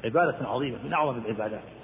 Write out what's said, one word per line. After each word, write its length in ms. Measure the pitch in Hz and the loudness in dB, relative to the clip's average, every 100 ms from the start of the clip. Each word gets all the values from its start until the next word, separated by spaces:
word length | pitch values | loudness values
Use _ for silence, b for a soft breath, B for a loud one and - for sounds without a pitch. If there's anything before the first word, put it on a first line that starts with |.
عبادة 440 | 117 143 170 87 101 | 2 4 4 2 -2
عظيمة 280 | 120 139 110 | 0 0 -4
من 80 | - | -2
أعظم 260 | - 139 120 | 2 2 0
العبادات. 440 | 107 110 107 107 - - | -2 -2 -2 -4 -10 -16